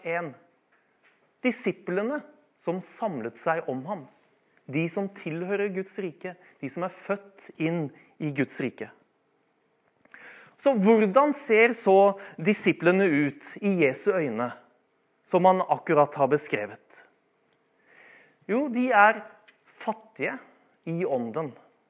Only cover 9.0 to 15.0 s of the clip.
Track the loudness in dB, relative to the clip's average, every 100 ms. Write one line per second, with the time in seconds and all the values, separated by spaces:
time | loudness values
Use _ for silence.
9 | _ _ _ _ _ _ _ _ _ _
10 | _ -20 -20 -20 -20 _ 0 4 6 6
11 | 4 4 2 0 2 4 4 4 4 6
12 | 6 4 -8 -4 0 0 0 2 2 4
13 | 2 2 0 -4 -16 -6 -2 2 2 0
14 | -2 -2 -2 -4 -6 -8 _ _ _ _